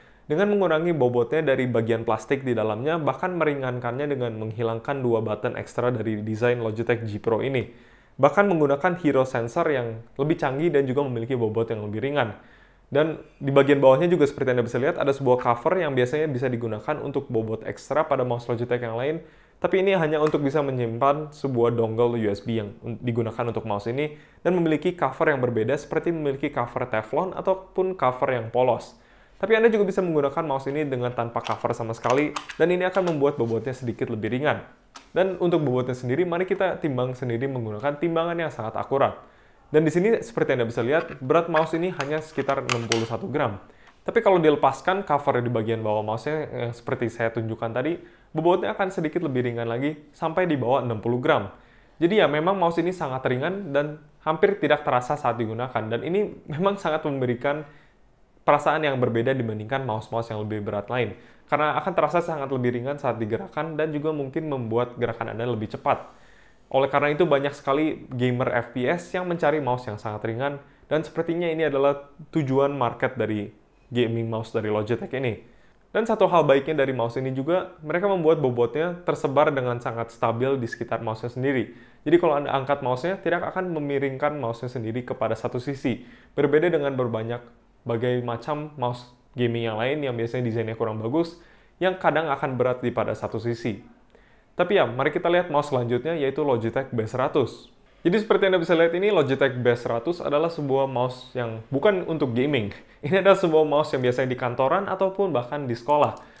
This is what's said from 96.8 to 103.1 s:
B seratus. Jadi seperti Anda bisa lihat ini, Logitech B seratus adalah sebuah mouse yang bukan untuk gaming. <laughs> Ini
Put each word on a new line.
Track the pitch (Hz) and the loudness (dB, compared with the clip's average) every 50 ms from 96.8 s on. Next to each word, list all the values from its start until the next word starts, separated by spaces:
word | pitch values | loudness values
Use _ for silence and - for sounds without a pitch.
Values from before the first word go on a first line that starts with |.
| 135 - - | -4 -2 -2
B | 113 | -4
seratus. | 110 104 - 123 127 156 - 156 123 - - - - - _ _ _ _ _ _ - | -4 -2 -2 -2 -2 2 2 2 0 0 -4 -10 -20 -20 _ _ _ _ _ _ 0
Jadi | 165 180 220 | 2 2 2
seperti | 208 - 208 190 202 | 4 2 4 4 4
Anda | 190 190 180 | 4 4 2
bisa | 165 165 180 165 | 2 4 4 4
lihat | 165 165 170 | 4 4 4
ini, | 175 196 208 | 2 2 4
Logitech | 208 170 143 127 135 123 143 131 123 123 | 4 4 4 2 2 2 2 0 0 2
B | 120 123 120 | 2 2 2
seratus | 117 - 123 117 117 - 165 175 - | 2 0 -2 -2 -2 -2 -4 -4 -4
adalah | - 143 143 147 160 170 165 | -2 0 2 2 2 0 -2
sebuah | - 147 139 131 135 135 | -4 -2 0 2 2 2
mouse | 135 131 120 123 127 123 - - - - | 0 0 0 -2 -2 -2 -8 -14 -10 -6
yang | 127 120 113 110 110 113 | -6 -6 -4 -6 -10 -8
bukan | - - 139 - 214 196 185 170 | -4 -2 2 4 4 4 2 0
untuk | - 165 151 151 131 | -2 -2 0 0 0
gaming. | 113 120 127 147 143 127 104 98 - - - | 2 0 2 2 2 0 0 -2 -6 -12 -18
<laughs> | - - - - | -20 -16 -10 -2
Ini | 135 | 0